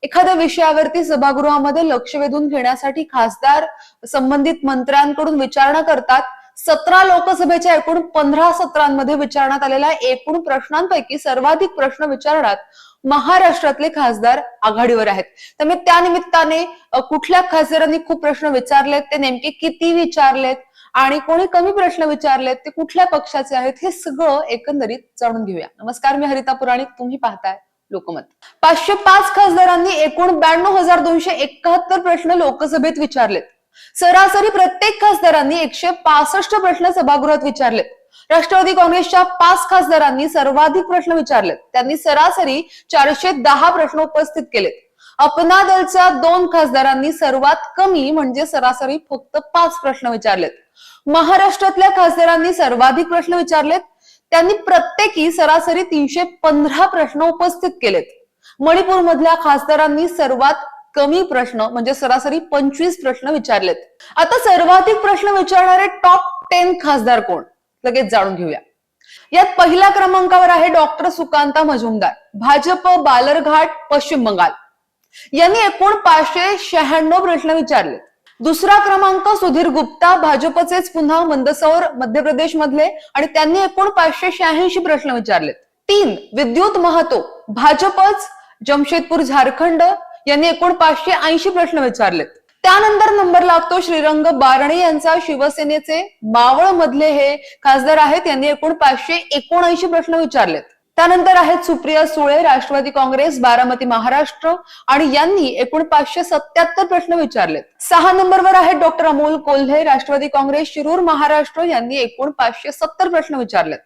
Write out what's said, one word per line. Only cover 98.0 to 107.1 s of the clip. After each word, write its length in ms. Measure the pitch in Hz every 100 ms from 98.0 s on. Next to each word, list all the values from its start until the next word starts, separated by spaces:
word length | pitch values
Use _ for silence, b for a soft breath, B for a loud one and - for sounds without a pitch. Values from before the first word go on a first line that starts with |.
| 302 320 349
यांनी 200 | 269 285
एकूण 260 | 294 311
पाचशे 560 | 330 294 262 - 330 330
एकोणऐंशी 560 | 285 - 339 349 339 359
प्रश्न 280 | 330 330
विचारलेत. 480 | 330 320 269 196 156 - _ _ -
त्यानंतर 400 | 339 359 349 359
आहेत 220 | 311 349
सुप्रिया 480 | - 330 - 311 311
सुळे, 360 | 311 285 285
राष्ट्रवादी 480 | 330 269 - 277 269
काँग्रेस, 500 | 277 262 262 302 269
बारामती, 440 | 247 240 247 247
महाराष्ट्र, 680 | 254 226 233 269 294 - 320 359 B B B
आणि 260 | 269 311
यांनी 320 | 277 320 403 285
एकूण 360 | - 247 311
पाचशे 420 | 320 302 285 -
सत्याहत्तर 640 | 349 302 294 - 330 - 370
प्रश्न 260 | 359 349